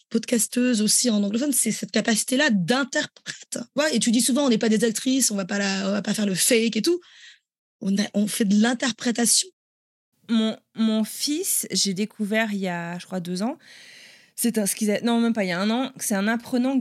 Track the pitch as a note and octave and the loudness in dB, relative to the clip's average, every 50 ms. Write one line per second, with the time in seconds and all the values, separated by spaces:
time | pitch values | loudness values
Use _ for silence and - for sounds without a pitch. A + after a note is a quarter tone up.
0 | _ - - A#3 A3+ - B3 A3+ - - - B3 B3 B3 B3 G#3 G#3+ G3+ - - | _ -4 -4 -4 -2 0 0 0 0 0 0 0 0 2 2 2 2 2 2 2
1 | - A#3+ G#3+ G#3 G3+ G3+ G#3 A#3 C#4+ D4 B3 - - A3 G#3 - - - - A3 | 2 2 2 2 0 0 0 -2 0 0 0 0 0 0 -2 -4 -4 -4 -2 0
2 | G#3 A#3+ A3 G#3+ - - B3+ C4 D4+ D4+ G#3+ G3 E3+ D#3 A#3+ C4+ C#4 - - D4+ | 2 2 0 0 0 0 0 2 2 2 2 2 2 2 2 0 0 -2 -2 -4
3 | D4 - _ - - - - - - - - - A#3+ - - B3+ D4+ D#4 - A3+ | -4 -4 _ -16 -14 -14 -14 -14 -14 -12 -10 -10 -10 -8 -2 0 0 2 2 2
4 | - A#3+ G#3+ C4 - - A#3+ D4 C#4+ C4 A3 G#3 A#3 A#3 A3 G#3 A#3 A#3 G#3+ - | 2 2 2 4 4 2 2 2 4 4 2 4 4 4 2 4 2 2 0 0
5 | - C4 C4 C4+ A#3 - G#3+ G3 F#3+ F3+ G#3 G3+ G3+ G3 F#3+ F#3+ G3 G3 G3+ G#3 | 0 0 2 2 2 0 0 -2 -4 -4 -2 -2 -2 -2 -2 -2 -2 -2 -2 -2
6 | F#3 G#3+ G3+ - G#3+ G3+ F#3 E3+ - - B3 A3+ A3+ A#3 A3 A3 G#3+ E4 F4 F4 | 0 -2 -2 0 0 -2 0 0 2 4 4 4 2 2 0 0 0 0 0 -2
7 | - - - - - - - _ _ _ _ _ _ _ _ - - F#3+ G3 G3+ | -2 -10 -20 -20 -20 -20 -20 _ _ _ _ _ _ _ _ -8 -4 -2 0 0
8 | G3+ - - G3+ G#3 G3 - - A#3 F#3+ G#3 G#3 A3 A#3+ B3+ B3 C#4+ B3 G#3+ - | 0 0 0 -2 -2 0 0 0 2 2 4 4 4 4 2 0 -2 -4 -4 -2
9 | - B3 A3 B3 A#3+ A3+ - - - F#4 - _ _ _ _ _ _ _ _ _ | -2 -2 0 0 2 2 2 2 0 -2 -8 _ _ _ _ _ _ _ _ _
10 | _ _ _ _ _ - A#3 A3 A3 A3 - - _ _ - G3 A3+ A3 A3 A3 | _ _ _ _ _ 0 0 2 2 0 -2 -6 _ _ -4 -2 0 2 2 2
11 | G#3+ - - - - C4+ D4 E4 G4 - - - - - - F#3+ - G3 F#3 F3+ | 0 -2 -4 -4 -4 -2 -2 -2 -2 -2 -2 -2 -2 -2 -2 0 0 0 0 -2
12 | G#3+ G#3 - - G#3+ G3 A3 A3 A3+ G#3+ G3+ G3 F#3+ F3+ F3 E3+ E3+ E3+ F3 F3+ | -4 -4 -4 -6 -4 -2 0 0 0 0 -2 -4 -4 -4 -4 -4 -6 -8 -8 -10
13 | - - F#3 F#3+ E3 F3 F3+ F3+ G#3 B3 D#4+ - - - - - - - - - | -10 -8 -8 -6 -6 -4 -4 -4 -4 -4 -4 -6 -12 -20 -20 -20 -20 -20 -20 -20
14 | - - - - - _ _ - - A#3 - A3 G#3 F#3+ - - A3+ G#3 G3+ - | -20 -20 -20 -20 -20 _ _ -2 -2 -2 0 0 -2 -2 -2 -2 0 0 0 0
15 | G3+ A#3+ A#3 A#3 A#3 A#3 A3+ A3+ G3 F#3 F3 F3 G3 G#3+ A3+ B3 C4+ C#4 - - | 0 0 2 2 2 0 0 0 -2 -2 -2 0 0 0 0 0 -2 -4 -6 -8
16 | - - G#3+ F#3+ G3 A3 A#3 A3+ - - C4 A#3+ B3 C4 C#4 C4 | -6 -2 -2 0 0 0 -2 -2 -4 -4 -2 -2 0 0 0 0